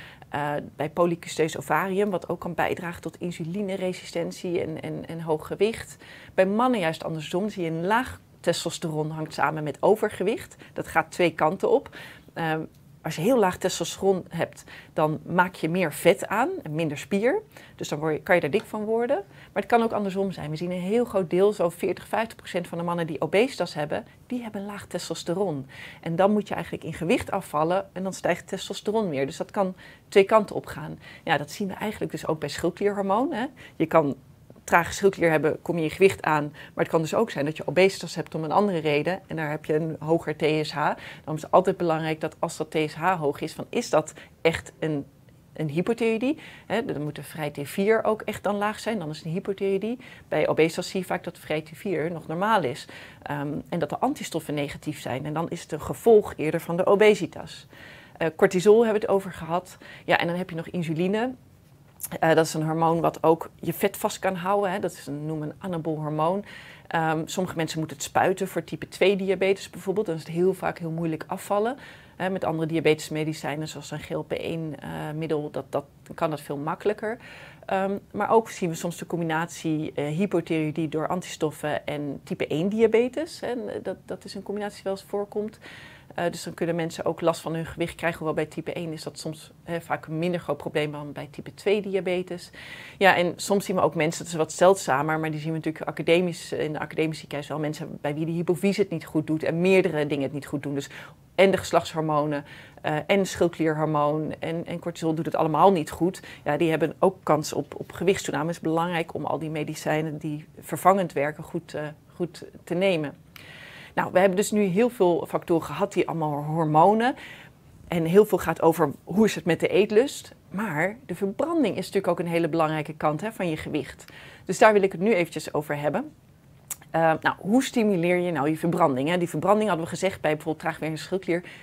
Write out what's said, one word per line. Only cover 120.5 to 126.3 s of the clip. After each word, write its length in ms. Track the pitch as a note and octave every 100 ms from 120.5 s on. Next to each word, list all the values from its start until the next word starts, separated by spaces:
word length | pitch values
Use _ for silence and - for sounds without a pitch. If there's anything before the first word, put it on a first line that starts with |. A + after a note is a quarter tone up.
| F#3 G#3+ D3+ F#3 A3 -
de 100 | F3
verbranding 600 | G3 G#3 D4+ E4+ A3+ C3+
is 80 | -
natuurlijk 220 | G3 F#3+
ook 120 | F3
een 120 | E3+
hele 180 | E3+ E3+
belangrijke 440 | E3 D#3 D#3 D3
kant, 280 | D3+ D#3 D3+
hè, 100 | G#3
van 180 | A3+ F3+
je 80 | D#3
gewicht. 480 | D3+ D3 C3 - - - - - -
Dus 120 | F#3
daar 160 | A3
wil 80 | G#3
ik 100 | F#3+
het 100 | E3+
nu 120 | G3+
eventjes 400 | F#3 E3 D#3 -
over 260 | D3 D3+ D3
hebben. 320 | D3 F3+ D#4 - -